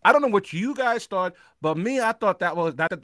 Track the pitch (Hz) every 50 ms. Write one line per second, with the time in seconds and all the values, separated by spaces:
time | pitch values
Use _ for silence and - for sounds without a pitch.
0 | - - - 294 285 247 202 202 190 - 160 170 208 269 285 262 254 240 233 233
1 | - - 202 185 185 180 175 _ _ _ _ _ - 156 160 160 185 240 269 262
2 | 233 220 226 - 226 202 180 - - 175 156 175 165 165 127 127 160 165 143 135